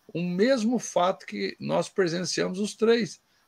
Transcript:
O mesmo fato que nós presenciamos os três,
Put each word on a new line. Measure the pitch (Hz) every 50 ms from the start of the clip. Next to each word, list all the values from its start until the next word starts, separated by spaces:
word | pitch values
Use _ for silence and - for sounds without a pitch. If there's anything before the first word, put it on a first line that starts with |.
| _ _ -
O | 160 175
mesmo | 180 175 180 208 254 277 247 208 226 254 214
fato | - - - 180 175 185 190 - -
que | - 214 202 196 190 - -
nós | - 143 160 175 170 -
presenciamos | - - 190 170 160 180 180 - - - 170 180 185 185
os | 208 202 -
três, | - 214 220 233 240 214 147 - - _ _ _ _ _